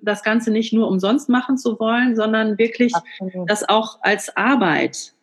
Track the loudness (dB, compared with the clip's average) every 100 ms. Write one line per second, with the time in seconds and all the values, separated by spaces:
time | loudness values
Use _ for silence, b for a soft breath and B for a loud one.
0 | -4 -4 0 0 2 0 0 2 2 2
1 | 2 0 2 0 0 -2 -2 -2 0 2
2 | 2 2 0 0 0 0 0 2 0 0
3 | -6 -10 -10 -6 -2 -2 2 2 0 -4
4 | -2 -2 -4 -2 2 2 2 2 -2 -4
5 | -16 _